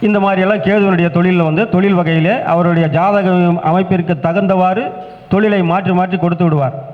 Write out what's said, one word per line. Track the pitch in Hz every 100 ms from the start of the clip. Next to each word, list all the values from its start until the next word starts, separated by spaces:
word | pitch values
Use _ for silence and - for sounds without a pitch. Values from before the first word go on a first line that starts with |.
| 208
இந்த | 208 196
மாதிரியெல்லாம் | 190 185 208 190
கேதுவனுடைய | 208 196 180 170 170
தொழிலில் | 180 180 160
வந்து | 156 220
தொழில் | 180 196 185
வகையிலே | 165 165 160 233 -
அவருடைய | 170 175 170 165 151
ஜாதக | 185 202 190 180 175 170 156
அமைப்பிற்கு | 175 185 185 165 165 165
தகுந்தவாறு | 175 202 190 185 190 254 - - - -
தொழிலை | 190 214 202 175
மாற்றி | 180 185 180
மாற்றி | 180 185
கொடுத்து | 175 170 175
விடுவார். | 156 135 - -